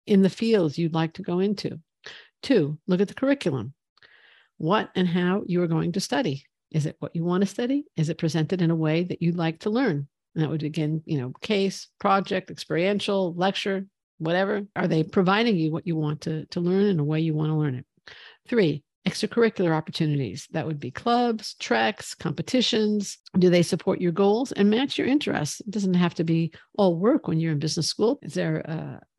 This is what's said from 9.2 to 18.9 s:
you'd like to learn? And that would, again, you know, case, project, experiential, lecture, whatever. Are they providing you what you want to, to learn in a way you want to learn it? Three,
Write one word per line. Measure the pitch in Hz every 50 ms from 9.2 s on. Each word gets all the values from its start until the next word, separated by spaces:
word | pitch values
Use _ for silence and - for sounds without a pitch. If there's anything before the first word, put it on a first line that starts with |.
you'd | 170 170 170 175
like | 165 165 160 -
to | - 208
learn? | 214 247 277 214 147 143 143 - _ _ _ _ -
And | 165
that | 156 135
would, | 156 151 160
again, | 151 156 165 151 151 156 156 160
you | - 160 139
know, | 123 127 127 -
case, | - - 214 196 196 190 - - - - _ -
project, | - 202 196 196 190 - 196 185 - -
experiential, | - - - - 151 160 175 196 208 202 - - 202 196 190 170 170
lecture, | 175 180 196 190 - - 208 196 190 196 - _ _ _ _ _ -
whatever. | 160 160 170 185 196 196 208 202 208 - -
Are | 175 202
they | 165 165 160
providing | 156 - - 208 180 180 196 214 233 240 208
you | 165 160 156
what | 156 156 - 175
you | 165
want | 160 151 147 151 147
to, | - 180 156 156 -
to | - - 180
learn | 175 175 185 196 202
in | 208 185 156
a | 143
way | 147 156 156
you | 165 160 151
want | 151 156 156
to | 156
learn | 151 151 143 127
it? | 123 - - _ _ _ - - - - - - _ _ -
Three, | 247 226 190 151 143 143 - _